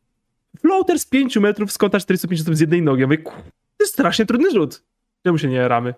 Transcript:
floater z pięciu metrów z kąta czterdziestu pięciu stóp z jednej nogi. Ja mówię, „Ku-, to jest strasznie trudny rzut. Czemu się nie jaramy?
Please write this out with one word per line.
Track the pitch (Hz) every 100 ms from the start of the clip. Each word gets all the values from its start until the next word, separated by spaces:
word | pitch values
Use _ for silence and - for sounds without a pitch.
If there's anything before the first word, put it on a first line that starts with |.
| _ _ _ _ _ -
floater | 320 381 370 339
z | -
pięciu | 262 262 226
metrów | 202 208 202
z | -
kąta | 208 202
czterdziestu | - 185 170
pięciu | 175
stóp | 160 156
z |
jednej | 160 175
nogi. | 156 131
Ja | 131
mówię, | 156
„Ku-, | 160 - - _ _ -
to |
jest | 415
strasznie | - 185 - 214
trudny | 233 359
rzut. | 240 143 - _ _ _ _
Czemu | 180 165
się | 151
nie | 127
jaramy? | 123 120 120